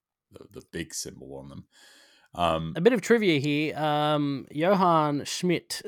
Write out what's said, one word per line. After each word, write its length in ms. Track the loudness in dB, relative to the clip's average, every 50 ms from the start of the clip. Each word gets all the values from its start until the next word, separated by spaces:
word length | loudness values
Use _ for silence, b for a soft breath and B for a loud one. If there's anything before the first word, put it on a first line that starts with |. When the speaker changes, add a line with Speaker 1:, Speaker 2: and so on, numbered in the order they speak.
| _ _ _ _ _ _ -20
Speaker 1:
the, 140 | -20 -20 -20 -20 -20
the 20 | -18 _ -10
big 200 | -10 -10 -10 -10
symbol 440 | -12 -12 -12 -14 -16 -18 -18 -16
on 120 | -16 -16 -16
them. 180 | -18 -20 -20 b b b b b b b b b b b b b -6
Um, 380 | -2 0 0 0 0 -2 -6 -4
Speaker 2:
A 40 | 0
bit 120 | 2 2 2
of 80 | 2 2
trivia 360 | 2 2 4 4 4 2 2
here. 380 | 2 0 0 0 -2 -2 -2 -2
Um, 680 | -2 0 2 2 2 2 2 2 0 -2 -4 -6 -8 -8
Johann 760 | -4 -2 2 2 4 4 4 4 4 4 4 2 0 -2 -4
Schmidt 580 | -6 -6 -2 0 0 0 0 -2 -6 -10 -12 -10